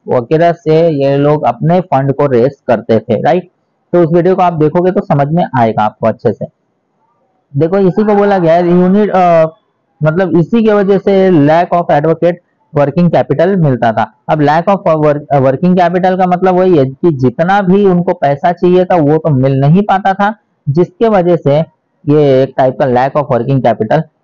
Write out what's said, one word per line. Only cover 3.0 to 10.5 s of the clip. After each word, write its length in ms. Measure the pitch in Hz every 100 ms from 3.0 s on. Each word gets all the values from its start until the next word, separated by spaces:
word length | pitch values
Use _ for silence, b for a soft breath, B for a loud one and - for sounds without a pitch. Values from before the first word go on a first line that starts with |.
| - 113
right। 260 | 139 175 175 _ _ _ _
तो 100 | 175
उस 60 | 165
video 240 | 175 175 190
को 60 |
आप 100 | 180
देखोगे 380 | 165 151 180 185
तो 100 | 196
समझ 280 | 190 147 143
में 120 | 165 - 127
आएगा 260 | 113 110
आपको 220 | 107 - 113
अच्छे 260 | 107 117
से। 140 | - - _ _ _ _ _ _ _ _ _ _ 139
देखो, 220 | 165 190
इसी 260 | 190 170
को 100 | 214
बोला 240 | 202 202 196
गया 160 | 165
है 160 | 170 175
यूनिट, 400 | 180 180 202 202
अ, 340 | 185 180 165 160 - _ _ _ -
मतलब 340 | 151 165 185 170
इसी 280 | 160